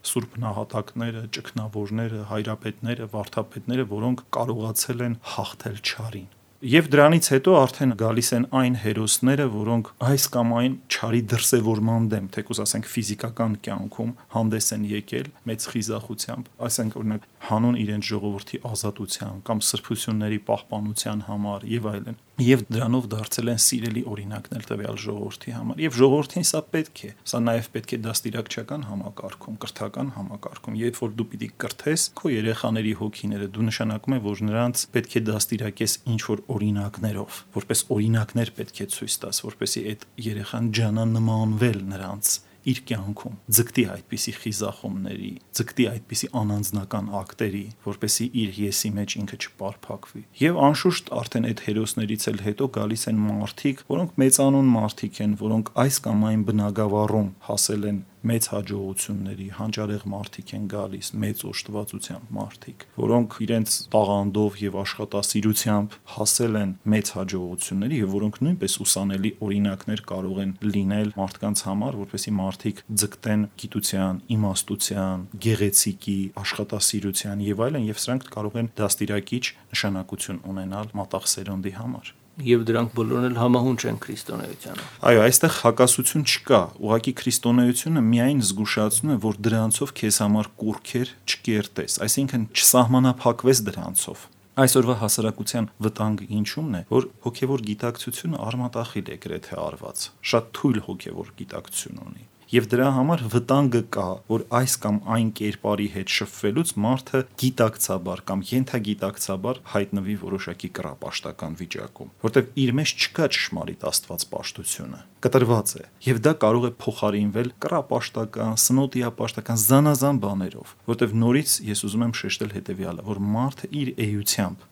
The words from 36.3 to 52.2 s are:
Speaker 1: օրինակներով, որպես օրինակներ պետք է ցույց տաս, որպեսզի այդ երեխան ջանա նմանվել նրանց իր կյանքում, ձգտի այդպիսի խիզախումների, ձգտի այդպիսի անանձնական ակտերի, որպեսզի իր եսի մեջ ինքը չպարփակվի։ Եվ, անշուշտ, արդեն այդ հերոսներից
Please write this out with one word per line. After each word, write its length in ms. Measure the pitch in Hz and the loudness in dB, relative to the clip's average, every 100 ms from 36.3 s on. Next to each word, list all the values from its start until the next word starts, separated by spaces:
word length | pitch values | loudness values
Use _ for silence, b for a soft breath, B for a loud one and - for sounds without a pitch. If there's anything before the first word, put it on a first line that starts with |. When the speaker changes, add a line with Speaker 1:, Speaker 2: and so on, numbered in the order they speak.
| 104 - | -4 -4
Speaker 1:
օրինակներով, 920 | 113 104 101 101 - 110 101 - - - | -2 0 0 -2 -4 -4 -4 -8 -12 -8
որպես 380 | - - 113 - | -8 -2 -2 0
օրինակներ 680 | 107 107 113 110 120 113 | 0 2 2 2 0 -2
պետք 240 | - 110 - | -4 -12 -8
է 100 | 101 | -8
ցույց 300 | - 107 - | -6 -6 -6
տաս, 240 | - - | -4 -6
որպեսզի 400 | 110 - - - | -6 -6 -4 -4
այդ 220 | 104 107 - - | -4 -8 -12 -10
երեխան 500 | 110 107 107 117 113 | -6 -6 -6 -2 0
ջանա 360 | 107 110 110 113 | 2 2 4 2
նմանվել 760 | 113 113 110 110 107 120 101 | 4 4 4 2 4 2 2
նրանց 520 | 95 98 95 101 - - b b | -4 -8 -8 -4 -2 -2 b b
իր 140 | - 123 | -2 -2
կյանքում, 540 | - 110 98 104 117 110 | -2 -4 -4 -6 -8 -12
ձգտի 380 | - 110 117 - | 2 4 4 2
այդպիսի 480 | 107 92 - 110 - | 0 0 -8 -6 -6
խիզախումների, 960 | 107 113 101 101 98 104 98 95 98 98 - _ | -6 -6 -4 -6 -6 -8 -6 -6 -8 -10 -12 _
ձգտի 340 | - 117 - 117 | -6 -4 2 0
այդպիսի 420 | 113 - 120 143 | 0 -8 -6 -4
անանձնական 800 | 127 107 104 104 104 98 107 101 | -2 0 0 -2 -4 -4 -4 -4
ակտերի, 480 | 101 92 - 110 98 101 113 | -6 -8 -4 -4 -4 -8 -10
որպեսզի 480 | - 101 107 - 120 | -10 -6 -2 -2 -2
իր 260 | 123 107 95 | -2 -2 -2
եսի 320 | 104 95 110 | -2 -2 -2
մեջ 240 | 98 98 | -2 -4
ինքը 240 | - 101 101 | -4 -6 -8
չպարփակվի։ 840 | - - 98 104 - 104 - - - | -10 -8 -10 -10 -12 -14 -12 -18 -14
Եվ, 240 | - 151 175 | 2 2 6
անշուշտ, 520 | 143 147 185 175 - | 6 6 2 0 -4
արդեն 340 | - 120 - 117 | -6 -2 -2 0
այդ 160 | 110 | -2
հերոսներից 640 | - 107 107 - 104 107 | -2 -2 0 -2 -2 -2